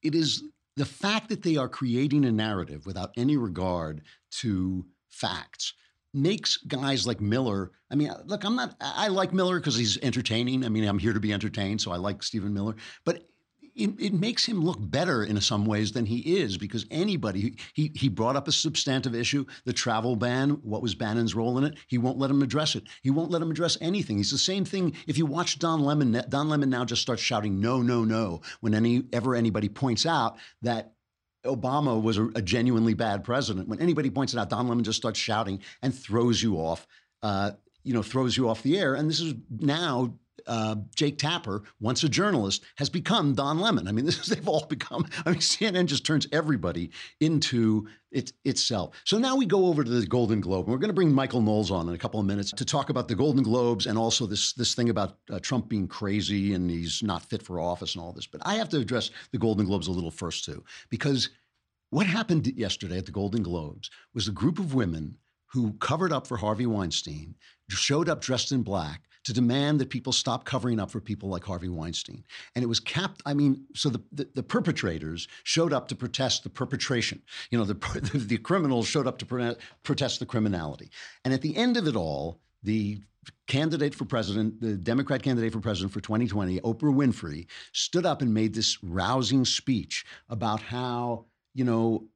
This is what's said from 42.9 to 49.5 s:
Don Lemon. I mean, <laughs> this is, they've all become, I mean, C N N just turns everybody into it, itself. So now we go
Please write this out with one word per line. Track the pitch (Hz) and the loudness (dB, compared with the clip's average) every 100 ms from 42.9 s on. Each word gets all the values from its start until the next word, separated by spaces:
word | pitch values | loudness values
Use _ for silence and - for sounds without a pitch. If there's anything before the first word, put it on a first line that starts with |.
| 185 151 220 151 127 | -2 0 2 4 2
Don | 139 156 | 0 0
Lemon. | 214 156 90 | 2 2 0
I | |
mean, | 107 143 | 0 0
<laughs> | |
this | - | 0
is, | - | -2
they've | 175 156 | -2 2
all | 156 - | 0 0
become, | 143 - 127 - - - | -6 -6 -4 -4 -4 0
I | |
mean, | 175 | 0
C | - - 220 | 2 0 0
N | 180 | 2
N | 180 | 2
just | 139 - | 0 2
turns | 156 - | 0 2
everybody | 147 156 127 87 85 87 - - _ | 0 2 0 0 -2 -6 -8 -18 _
into | 156 156 131 123 113 107 107 - _ | 2 4 2 4 4 4 0 -14 _
it, | 135 120 - | -6 -6 -6
itself. | 135 123 - 110 87 - | -2 0 0 0 -4 -6
So | - 208 | 0 2
now | 262 269 | 2 2
we | |
go | 226 | 4